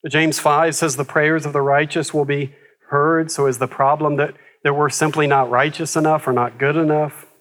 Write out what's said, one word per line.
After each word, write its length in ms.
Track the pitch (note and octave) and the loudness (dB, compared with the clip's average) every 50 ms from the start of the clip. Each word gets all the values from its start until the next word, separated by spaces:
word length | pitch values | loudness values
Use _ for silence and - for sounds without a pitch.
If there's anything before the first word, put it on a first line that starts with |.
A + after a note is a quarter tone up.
| - D3+ | -10 -2
James 320 | C3+ D#3 D#3+ D#3+ D3 - | 0 2 2 2 0 0
five 340 | - D3+ D3 D3 E3 E3 D3+ | 0 2 2 4 2 2 0
says, 220 | - E3+ D#3+ C3 | 0 -2 -2 -2
"The 80 | C3 C#3+ | -4 -6
prayers 420 | - - D#3+ D3+ D3+ D#3+ D#3+ C#3+ | -2 0 0 2 2 2 0 -2
of 60 | D3 C#3+ | -2 -2
the 80 | C#3+ | -2
righteous 520 | C#3 C#3 C#3 C#3+ D3+ D3 - E3+ D3+ - - | 0 2 2 2 2 0 -2 -4 -4 -2 -2
will 120 | D3+ C#3+ | -2 0
be 320 | C3+ C#3+ C#3+ C#3+ C3+ - _ _ - _ _ _ _ | 0 -2 -4 -4 -8 -10 _ _ -20 _ _ _ _
heard." 420 | - C#3+ C#3+ D#3 E3 E3 D#3+ D#3+ | 0 0 2 2 2 0 0 -2
So 160 | - - C#3 | -2 -2 -2
is 120 | C#3 B2+ A#2 | -2 0 -2
the 100 | C3 B2 | -4 -6
problem 480 | - - C#3 C3+ D3 D3+ D#3 D3 D3 | -2 0 2 2 2 2 0 -2 0
that, 180 | C#3 D3 - - _ _ - _ _ _ | 0 -2 -4 -4 _ _ -20 _ _ _
that 100 | D3 C#3+ | -2 0
we're 160 | C#3+ D3 C#3+ | 2 0 0
simply 380 | C3+ - D#3 D#3 D3+ D#3+ E3 D3 | 0 0 -2 -2 0 0 0 2
not 220 | C#3+ C3+ C3 A#2+ | 2 2 2 2
righteous 440 | A#2+ B2 C#3+ D#3 D3+ - D#3+ D3+ - | 2 2 2 0 -2 -6 -8 -4 -2
enough 320 | D#3+ D#3 D#3 D#3 D3+ - | 0 2 2 0 0 0
or 60 | - B2+ | -2 0
not 260 | A#2+ A#2+ A#2+ A#2 - | 0 0 -2 -4 -2
good 180 | C3+ C#3 D3+ | -2 0 0
enough? 500 | D#3+ E3 D3+ D3+ D3+ D3+ D3 - - - _ _ _ | 0 0 2 2 0 -2 -2 -6 -14 -20 _ _ _